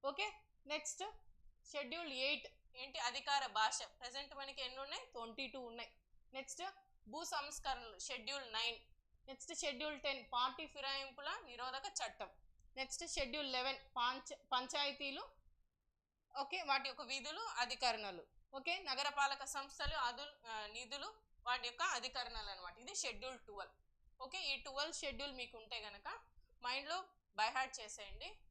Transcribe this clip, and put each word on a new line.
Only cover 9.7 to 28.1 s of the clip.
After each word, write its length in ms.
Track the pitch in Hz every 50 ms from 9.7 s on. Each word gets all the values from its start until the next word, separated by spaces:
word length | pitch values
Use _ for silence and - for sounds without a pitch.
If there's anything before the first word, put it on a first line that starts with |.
| 277 247 302 302 302 269 -
టెన్, 160 | 285 269 262 226 - 262
పార్టీ 300 | 240 247 262 254 - 220 196
ఫిరాయింపుల 560 | - 294 269 269 269 277 269 269 262 285 285 302 370 480 - 277
నిరోధక 380 | 240 247 247 262 254 269 - 403 - -
చట్టం. 320 | 269 226 - - 214 180 - - - - - - - - - 262
నెక్స్ట్ 260 | 269 262 - - 339 330 -
షెడ్యూల్ 360 | 330 277 247 233 302 294 269 254
లెవెన్, 220 | 254 254 269 269 262 - - - 247
పంచ-, 400 | 247 247 254 269 - - 294 - - - 269
పంచాయతీలు, 680 | 247 254 262 - 294 285 285 277 285 285 277 269 320 440 554 - - - - - _ - _ _ _ _ _ _ _ _ _ _ _ _ _ - 269
ఓకే, 160 | 277 269 - 381 339 285
వాటి 160 | 269 269 277 277
యొక్క 140 | 262 - 294 233
విధులు, 300 | 262 269 247 294 311 392 453 453 - 226 247
అధికరణలు. 600 | 240 254 254 262 240 226 220 214 202 180 170 156 - _ - - _ - 269
ఓకే, 160 | 269 339 339 381 381 294
నగరపాలక 560 | 262 247 285 285 277 277 285 277 269 269 269 269 -
సంస్థలు, 420 | 285 269 285 - - 311 294 311 302 262 240
అదు-, 260 | 240 233 285 294 285 - - 233
ఆ, 40 | 226 214 214 208 214
నిధులు, 320 | 233 254 220 262 285 277 415 440 - _ _ - - - 240
వాటి 180 | 247 254 240 240
యొక్క 140 | 240 - 330 370 320
అధికరణలు 520 | 240 226 262 - 277 247 247 240 220 214 202
అనమాట. 220 | 196 185 180 175 175 214
ఇది 120 | 240 339 415 - -
షెడ్యూల్ 340 | - - 208 - 262 262 233 - -
ట్వెల్వ్. 260 | 208 196 185 - - _ _ _ _ _ _ - - _ -
ఓకే, 140 | 262 - 381 359 285
ఈ 40 | 277 247 -
ట్వెల్వ్ 280 | 294 262 269 294 320 330 -
షెడ్యూల్ 340 | - 285 254 226 277 285 262 262
మీకు 160 | 247 240 - 226
ఉంటే 160 | 220 - 247 226 214
గనక 220 | 208 202 202 - 302 403 466 - - - - - _ - - 247
మైండ్లో 320 | - 254 269 277 294 330 370 381 - - _ _ _ _ 196
by 80 | 214 226 262
heart 180 | 254 262 254 - -
చేసేయండి. 500 | 220 214 - - 208 196